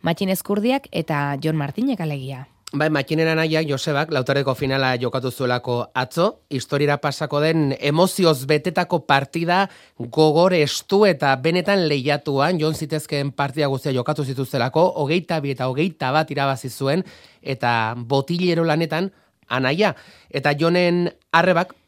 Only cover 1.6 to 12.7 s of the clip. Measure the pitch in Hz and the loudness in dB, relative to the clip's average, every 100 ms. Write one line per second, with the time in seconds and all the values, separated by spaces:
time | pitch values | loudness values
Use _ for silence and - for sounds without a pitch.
1.6 | 143 175 262 233 160 143 131 131 139 _ | -4 -4 -4 -2 -4 -6 -10 -12 -16 _
2.6 | - 139 156 147 135 156 160 160 160 156 | -8 -2 2 0 0 0 2 2 0 0
3.6 | 160 135 - 143 156 143 127 139 135 127 | 0 -2 0 -2 0 -2 0 0 0 -2
4.6 | 135 135 131 123 123 131 127 - 127 123 | -2 0 0 0 -2 -2 -4 -4 -2 -2
5.6 | 127 120 - 131 127 165 196 - _ 135 | -2 -4 -2 -4 -4 0 0 -2 _ -8
6.6 | - 143 143 143 147 - 151 147 156 165 | -4 0 2 0 -2 -4 -4 0 2 2
7.6 | 143 135 143 156 185 - 170 139 135 151 | 0 0 0 4 2 4 2 2 2 0
8.6 | 180 170 175 170 - 139 139 165 165 180 | 2 -2 0 -2 2 2 2 -4 0 2
9.6 | 190 - - - 117 147 156 151 185 180 | 0 -6 -20 -14 -4 4 4 6 4 4
10.6 | 143 - - 196 208 151 143 131 151 180 | 0 -2 0 4 4 4 0 2 0 0
11.6 | 180 196 160 143 131 143 151 139 147 180 | 0 0 2 0 0 -2 0 0 2 2
12.6 | 156 | -2